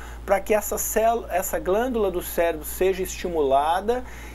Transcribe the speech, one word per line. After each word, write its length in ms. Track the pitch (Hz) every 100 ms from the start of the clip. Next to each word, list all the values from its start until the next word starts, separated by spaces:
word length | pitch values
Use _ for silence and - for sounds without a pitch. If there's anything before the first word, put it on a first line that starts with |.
| - - -
para 140 | 196
que 140 | -
essa 240 | 208 208 214
célu-, 480 | - 220 220 233 -
essa 300 | 175 185 175
glândula 500 | 160 196 254 233 196
do 120 | 180
cérebro 440 | - - 170 156 -
seja 380 | - 190 185
estimulada 1000 | 180 - 185 165 143 135 151 175 202 247 - - -